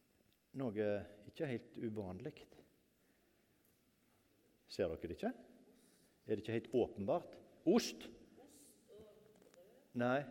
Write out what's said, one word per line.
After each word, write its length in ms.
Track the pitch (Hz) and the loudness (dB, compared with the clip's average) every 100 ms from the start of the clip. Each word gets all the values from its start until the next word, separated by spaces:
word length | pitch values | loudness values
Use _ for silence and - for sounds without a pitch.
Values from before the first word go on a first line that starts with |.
| _ _ _ _ _ 135 | _ _ _ _ _ -4
noe 300 | 135 104 104 101 92 - - | -2 2 2 2 -2 -14 -14
ikke 160 | - 156 | -6 -2
helt 320 | 117 - - | -2 -6 -6
uvanlig. 540 | 120 104 95 92 139 - - - - _ _ _ _ _ _ _ _ _ _ _ _ _ _ _ _ _ _ _ - | -4 -2 -4 -4 -8 -10 -16 -20 -20 _ _ _ _ _ _ _ _ _ _ _ _ _ _ _ _ _ _ _ -6
Ser 240 | - 92 | 0 0
dere 160 | 80 85 | 0 -6
det 80 | 85 | -4
ikke? 160 | 226 - - - - - - - _ _ | -4 -4 -12 -20 -20 -20 -20 -20 _ _
Er 140 | - 107 | -2 -2
det 80 | |
ikke 100 | - | 0
helt 200 | 113 110 123 | -2 2 2
åpenbart? 540 | 107 - 98 165 - - - - - | 2 2 0 0 0 -14 -20 -2 6
Ost? 380 | 240 - - - - - - - - - - - 208 214 - - - - - - - - 120 | 6 6 -4 -12 -16 -20 -20 -20 -20 -20 -20 -20 -20 -20 -20 -20 -20 -20 -20 -20 -20 -8 0
Nei, 220 | 123 131 143 | 2 2 0